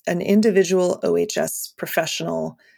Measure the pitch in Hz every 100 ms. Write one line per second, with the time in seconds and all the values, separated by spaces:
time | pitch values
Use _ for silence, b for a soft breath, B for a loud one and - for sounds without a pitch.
0 | - 175 - 202 220 190 175 185 180 -
1 | 170 175 170 165 156 - - - 170 -
2 | 160 - 165 165 160 - b